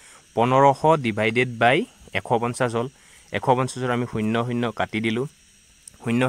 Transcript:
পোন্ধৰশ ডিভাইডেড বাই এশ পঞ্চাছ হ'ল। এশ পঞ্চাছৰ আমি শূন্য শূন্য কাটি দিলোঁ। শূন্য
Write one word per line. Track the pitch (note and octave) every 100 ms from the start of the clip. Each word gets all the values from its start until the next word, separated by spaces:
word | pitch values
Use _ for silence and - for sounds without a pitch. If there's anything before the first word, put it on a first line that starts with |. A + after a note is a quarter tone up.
| - - _ G#2+
পোন্ধৰশ | A#2+ C3+ C#3 C3+ D#3 D#3+ A#2+
ডিভাইডেড | G#2+ A2 A2+ B2+ A2+
বাই | A#2+ D3+ B3+ - - F#2+
এশ | - A#2
পঞ্চাছ | A#2+ A2+ B2 A#2
হ'ল। | B2+ - _ - _ G2+
এশ | - B2
পঞ্চাছৰ | C3 B2 B2+ A#2+
আমি | A#2
শূন্য | A2+ G#2+ A#2 A#2+
শূন্য | A#2+ A#2 -
কাটি | F#2 A2 A2+
দিলোঁ। | A2+ C#3+ _ _ _ _ _ - -
শূন্য | A#2+ A#2+